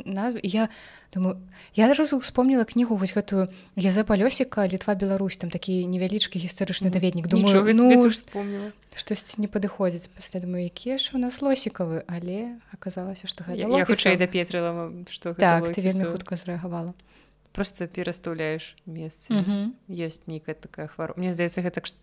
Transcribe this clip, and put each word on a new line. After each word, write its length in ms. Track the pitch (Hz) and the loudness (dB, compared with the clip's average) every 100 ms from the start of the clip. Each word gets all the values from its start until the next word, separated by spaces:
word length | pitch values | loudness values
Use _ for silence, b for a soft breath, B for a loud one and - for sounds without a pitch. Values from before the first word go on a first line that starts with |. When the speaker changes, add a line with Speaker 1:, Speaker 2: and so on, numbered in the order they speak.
Speaker 1:
назву. 340 | - 190 226 233 | -6 -4 -2 -2
І 40 | 190 | -2
я 160 | 208 220 B B B B | 0 0 B B B B
думаю, 260 | 185 185 190 - B B | -2 -2 -2 -8 B B
я 140 | - 233 | 4 6
адразу 300 | 277 311 277 | 6 4 0
ўспомніла 440 | - - 254 262 226 | 0 2 4 4 2
кнігу 280 | 233 240 214 | 2 2 2
вось 160 | 185 - | 0 -2
гэтую 320 | 202 196 185 B B - | -2 0 0 B B -2
Язэпа 320 | 190 190 - 208 | 2 2 4 4
Лёсіка 480 | 226 - 254 - 196 | 4 2 0 0 0
«Літва, 240 | 185 - | 0 -2
Беларусь», 440 | 196 196 196 196 - | 0 0 0 -2 -4
там 80 | 175 | -6
такі 360 | 175 - 185 180 | -6 -2 -2 0
невялічкі 480 | 180 185 202 180 180 | 0 0 0 -2 -4
гістарычны 540 | 175 - 185 185 190 | -6 -4 -4 0 0
Speaker 2:
Мгм. 60 | 185 | 2
Speaker 1:
даведнік. 260 | 180 175 170 | 2 0 2
Думаю, 140 | 190 196 | 4 6
Speaker 2:
Нічога 160 | 196 | 6
сабе 100 | 208 | 6
Speaker 1:
ну, 140 | 226 247 | 8 10
Speaker 2:
ты 220 | 247 240 | 10 8
ўспомніла. 560 | 220 - 202 202 202 208 - - - | 4 -4 -6 -6 -6 -10 -14 -18 -12
Speaker 1:
Штосьці 440 | - 208 - - | -6 -2 0 0
не 40 | 208 | -2
падыходзіць. 600 | 214 196 - 185 170 - - | -2 -4 -2 -2 -2 -8 -12
Пасля 240 | - 190 | -10 -8
думаю, 240 | 180 180 | -6 -4
якія 320 | 175 - 240 269 | -6 -6 -6 -4
ж 120 | - | -4
у 60 | 262 | -2
нас 220 | 247 247 | -4 -2
лосікавы, 600 | 277 262 220 - 175 160 - | 0 0 0 -4 -4 -4 -6
але 480 | 170 175 190 240 240 - | -8 -6 -8 -8 -12 -18
аказалася, 560 | - - 180 185 190 185 | -14 -10 -8 -8 -10 -10
што 160 | - | -10
гэта 120 | 170 185 | -8 -4
Speaker 2:
Я, 80 | 208 | 2
я 160 | 190 | 2
Speaker 1:
локіса. 80 | 180 | 4
Speaker 2:
хутчэй 240 | 214 202 185 | 4 4 4
дапетрыла 560 | 180 185 175 180 170 | 2 0 -2 -2 -2
вам, 320 | 170 165 175 180 | -4 -8 -10 -14
што 240 | - 175 170 | -12 -8 2
гэта 240 | 185 170 | 4 4
Speaker 1:
Так, 40 | 170 175 | 2 0
ты 80 | |
вельмі 240 | 185 190 170 | 0 0 -2
Speaker 2:
локіса. 40 | 180 | -4
Speaker 1:
хутка 200 | - 175 | -6 -8
зрэагавала. 540 | 180 175 175 170 170 180 b b b b _ | -6 -8 -6 -8 -8 -12 b b b b _
Speaker 2:
Проста 340 | - 196 - 175 | -6 -6 -6 -8
перастаўляеш 800 | 185 180 175 - 165 156 160 - - - | -8 -6 -6 -8 -6 -4 -6 -8 -20 -16
месцамі. 520 | 165 160 - - 214 | -12 -12 -12 -2 0
Speaker 1:
Мгм. 160 | 185 202 208 254 - | 0 -2 -4 -8 -12
Speaker 2:
Ёсць 320 | 180 165 - - | -8 -8 -10 -12
нейкая 280 | 156 156 151 | -12 -10 -12
такая 320 | - - 151 | -14 -14 -12
хваро-, 240 | - 160 - | -10 -10 -4
мне 160 | 185 | -4
здаецца, 280 | 170 175 175 | 0 -2 -2
гэта 240 | 180 175 | -4 -4
кш-, 80 | - - | -8 -10